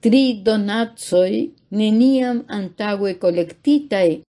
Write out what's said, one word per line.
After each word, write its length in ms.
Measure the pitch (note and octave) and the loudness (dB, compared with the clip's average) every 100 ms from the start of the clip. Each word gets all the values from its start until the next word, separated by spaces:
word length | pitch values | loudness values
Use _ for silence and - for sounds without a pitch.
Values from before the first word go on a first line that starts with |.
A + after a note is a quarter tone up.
Tri 200 | A#3 B3+ C4 A3 G3 | 4 4 2 0 -2
donacoj, 880 | G#3+ G3+ G#3+ A3+ - - F3+ F#3 G#3+ - _ _ | -2 -2 -4 -4 -8 -2 0 2 0 -6 _ _
neniam 640 | G3+ G#3+ G#3+ B3+ C4+ B3+ A#3+ - | -2 0 4 4 2 0 -4 -6
antaŭe 640 | G#3 F#3 - G#3 G3+ G3 F3+ | -10 -10 -8 -6 -4 -4 -2
kolektitaj 880 | F3+ F3 E3+ - - D4 D4 G3 F3 D#3 _ | -2 0 -4 -4 0 0 0 0 0 0 _